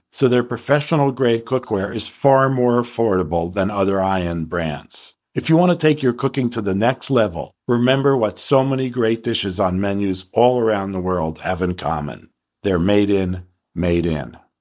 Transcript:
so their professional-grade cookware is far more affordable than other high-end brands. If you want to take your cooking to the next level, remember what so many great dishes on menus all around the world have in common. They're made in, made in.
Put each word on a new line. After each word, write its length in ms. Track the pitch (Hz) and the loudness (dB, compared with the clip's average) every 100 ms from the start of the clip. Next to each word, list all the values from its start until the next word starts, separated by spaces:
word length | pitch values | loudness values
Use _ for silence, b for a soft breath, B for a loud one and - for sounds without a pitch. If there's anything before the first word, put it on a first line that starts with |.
| _ | _
so 160 | - 131 | 0 2
their 160 | 123 | 2
professional-grade 1000 | 120 113 - 147 147 156 139 123 123 117 | 0 -4 0 0 0 0 0 2 2 0
cookware 500 | 113 131 - 101 98 | 0 -4 -2 -4 -2
is 140 | 113 - | -4 -8
far 400 | - 139 135 135 | 0 2 4 4
more 320 | 131 123 120 | 2 2 2
affordable 720 | 117 - 113 95 80 85 85 | 0 -2 0 2 0 -2 -2
than 180 | 98 95 | -2 -2
other 300 | 101 98 98 | 0 0 0
high-end 480 | 95 95 87 85 80 | 0 0 -2 -4 -4
brands. 640 | 87 80 71 - - - - _ | -4 -4 -6 -10 -12 -12 -18 _
If 140 | - - | -6 2
you 80 | 160 | 4
want 140 | 180 | 4
to 80 | 170 | 4
take 240 | 156 151 | 2 2
your 120 | 131 | 0
cooking 360 | 120 139 139 120 | 0 -2 0 -2
to 120 | 117 | -2
the 120 | 101 | -2
next 360 | 95 117 131 - | 0 0 -2 0
level, 420 | 127 107 85 - _ - | 0 0 -2 -10 _ -2
remember 480 | 120 123 135 139 135 | 2 2 2 2 2
what 220 | 107 - | 0 -2
so 240 | - 135 | 2 2
many 260 | 135 131 131 | 2 -2 -4
great 320 | 120 110 117 | 0 0 0
dishes 380 | 117 110 101 92 | -2 -2 -2 0
on 200 | 92 92 | 0 0
menus 460 | 101 101 101 90 - | -2 -2 -2 -2 -2
all 260 | - 123 123 | 2 2 4
around 320 | 113 104 98 | 0 0 -2
the 80 | 95 | -4
world 400 | 90 92 80 78 | -2 0 -2 -4
have 220 | 87 87 | -4 -2
in 120 | 90 | -2
common. 560 | 87 76 78 73 53 - _ _ _ | -2 -4 -4 -6 -10 -16 _ _ _
They're 140 | 101 90 | 0 2
made 280 | 90 104 101 | 2 2 4
in, 380 | 98 92 90 90 _ _ | 2 0 -4 -10 _ _
made 320 | 85 87 87 | -4 0 2
in. 320 | 85 78 62 - _ _ | 0 -2 -6 -14 _ _